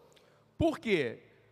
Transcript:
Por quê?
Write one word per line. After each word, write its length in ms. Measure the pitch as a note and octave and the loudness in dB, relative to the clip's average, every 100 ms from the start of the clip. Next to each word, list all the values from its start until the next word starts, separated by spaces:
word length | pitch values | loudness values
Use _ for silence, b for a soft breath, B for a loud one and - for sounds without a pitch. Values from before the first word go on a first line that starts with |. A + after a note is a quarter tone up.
| b b b b b _ | b b b b b _
Por 220 | D#4+ C#4+ | 0 0
quê? 460 | A3+ F3+ B2 - - - _ | 0 0 0 -6 -16 -20 _